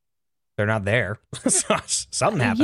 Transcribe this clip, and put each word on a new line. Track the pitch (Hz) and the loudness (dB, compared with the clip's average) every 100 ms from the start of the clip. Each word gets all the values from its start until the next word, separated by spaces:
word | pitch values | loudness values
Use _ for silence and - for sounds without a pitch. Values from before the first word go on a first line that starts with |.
| _ _ _ _ _ - | _ _ _ _ _ -2
they're | 104 | 0
not | 110 98 | 0 2
there. | 117 95 107 _ | 0 0 -6 _
<laughs> | - 254 | -6 -2
So, | - - 190 | 0 0 -2
s-, | - - - | -2 -6 -6
something | - 131 208 | -2 0 2
happens. | 127 226 | 2 4